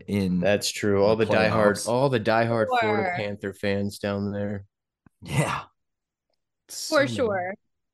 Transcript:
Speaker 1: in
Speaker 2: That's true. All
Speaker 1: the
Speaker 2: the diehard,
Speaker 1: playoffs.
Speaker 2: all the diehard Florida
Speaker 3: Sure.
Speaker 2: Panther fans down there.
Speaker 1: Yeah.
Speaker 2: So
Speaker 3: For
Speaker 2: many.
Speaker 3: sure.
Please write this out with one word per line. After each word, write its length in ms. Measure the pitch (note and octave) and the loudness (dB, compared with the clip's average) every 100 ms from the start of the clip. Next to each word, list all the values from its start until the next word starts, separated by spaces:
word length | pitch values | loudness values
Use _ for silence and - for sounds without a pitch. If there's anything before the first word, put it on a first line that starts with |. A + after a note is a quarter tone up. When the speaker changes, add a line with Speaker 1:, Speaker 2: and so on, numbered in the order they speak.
| - | -2
Speaker 1:
in 320 | G2+ F#2+ F2+ | 0 2 2
Speaker 2:
That's 300 | F2+ G#2 - | 2 2 0
true. 320 | - G#2+ G2 | -2 2 4
All 120 | G2+ A2 | 4 4
Speaker 1:
the 100 | G#2+ | 2
Speaker 2:
the 80 | |
diehard, 180 | A2+ G#2+ A2 G#2 | 4 2 4 2
Speaker 1:
playoffs. 140 | G2+ G#2+ | 2 -2
Speaker 2:
all 220 | A#2+ C#3+ | 0 2
the 100 | B2 | 0
diehard 480 | G#2 A2 A#2 A#2 G#2+ | 2 2 2 0 0
Florida 360 | B3 A3 - - | 0 0 0 -2
Speaker 3:
Sure. 40 | - | -4
Speaker 2:
Panther 380 | G#2 G2+ G2+ | -6 -6 -10
fans 440 | - G2+ G2 G2+ - | -6 -2 -2 -4 -4
down 340 | G2+ G2+ G2+ | -4 -2 -4
there. 340 | G2+ G2+ G2+ G2 _ _ _ _ _ | -4 -6 -8 -12 _ _ _ _ _
Speaker 1:
Yeah. 380 | E2+ C3 - - - _ _ _ _ _ _ _ _ _ _ | -6 -2 -2 -4 -10 _ _ _ _ _ _ _ _ _ _
Speaker 2:
So 300 | - - D#4 | -12 -2 0
Speaker 3:
For 60 | |
Speaker 2:
many. 120 | C#4 A#2 | 0 0
Speaker 3:
sure. 380 | A#3 F#3+ F3+ G#3 _ _ _ | -2 -2 -6 -10 _ _ _